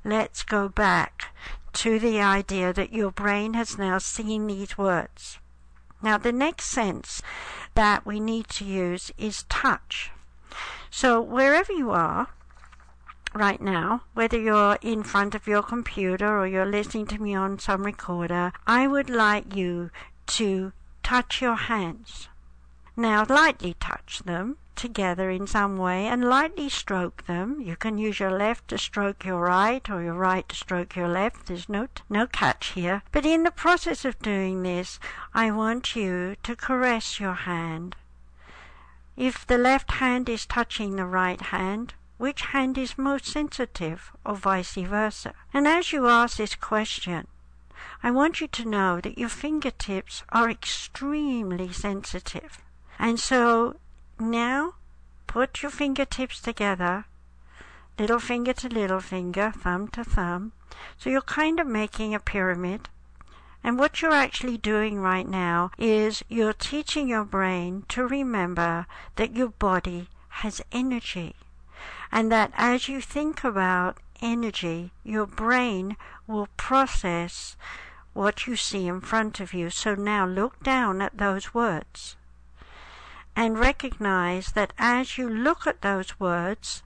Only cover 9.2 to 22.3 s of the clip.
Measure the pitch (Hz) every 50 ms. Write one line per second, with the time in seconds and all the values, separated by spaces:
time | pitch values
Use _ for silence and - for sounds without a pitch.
9.2 | 220 214 202 - - - - - - 262 - - - - - - - - - -
10.2 | - - - - - - - - - - - - - - - - - 247 233 233
11.2 | 233 - 233 254 269 277 294 339 392 - 392 330 262 220 202 170 165 160 - 175
12.2 | 262 - - - - - - - - - - - - - - - - - - -
13.2 | - - - 214 208 202 190 - - 196 185 165 160 190 233 240 - - - 226
14.2 | 226 233 233 233 220 220 214 208 202 202 208 - - 226 226 214 208 - - 202
15.2 | 202 208 220 208 - 214 208 208 202 - 233 240 226 - - 208 190 185 185 185
16.2 | 208 208 214 202 190 190 185 190 190 196 202 208 214 - - 220 214 - 214 214
17.2 | 214 202 196 190 190 196 196 196 - - 196 190 196 208 208 - - - 175 175
18.2 | 170 170 175 175 180 185 - - - - 233 247 269 277 277 277 269 262 240 226
19.2 | 214 208 208 208 - - 196 196 185 175 175 175 175 170 - - - - - -
20.2 | - - - - 220 196 190 185 190 190 - - - - - - - - 247 247
21.2 | 240 - - - 262 240 226 220 - - 226 208 180 165 156 - - - - -
22.2 | - -